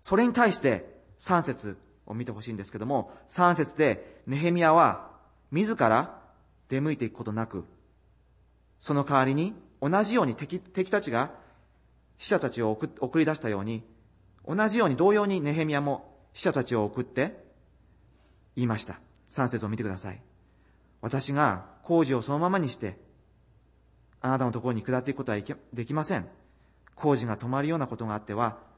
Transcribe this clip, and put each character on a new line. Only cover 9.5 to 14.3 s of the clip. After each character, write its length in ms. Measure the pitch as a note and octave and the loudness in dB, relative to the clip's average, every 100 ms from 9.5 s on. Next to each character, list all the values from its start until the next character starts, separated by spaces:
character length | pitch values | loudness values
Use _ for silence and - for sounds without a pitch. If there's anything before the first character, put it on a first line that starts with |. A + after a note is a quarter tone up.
| G#3+ - _ | -6 -18 _
同 220 | C#3 F#3+ | 0 2
じ 120 | G#3 | 2
よ 80 | A#3+ | 2
う 40 | D#3 | 2
に 80 | |
敵、 240 | A2+ D3 F3+ | -2 -6 -8
敵 320 | - - F#3 | -8 -4 0
た 100 | G#3 | 0
ち 100 | G3 | 0
が 220 | - C#3 - - _ _ _ _ _ _ _ | 0 -2 -6 -20 _ _ _ _ _ _ _
死 80 | - | 0
者 140 | F#3+ | 0
た 100 | C3+ | 0
ち 120 | A#2+ | -2
を 80 | A2+ | -2
送-、 180 | A2 - - | 0 -6 -6
送 180 | B2+ D#3+ | -2 2
り 80 | D#3 | 2
出 80 | |
し 40 | D3+ | 0
た 100 | A#2 | -2
よ 120 | G2+ | -4
う 40 | |
に、 200 | G#2 A2+ A2+ - _ _ _ | -4 -6 -10 -20 _ _ _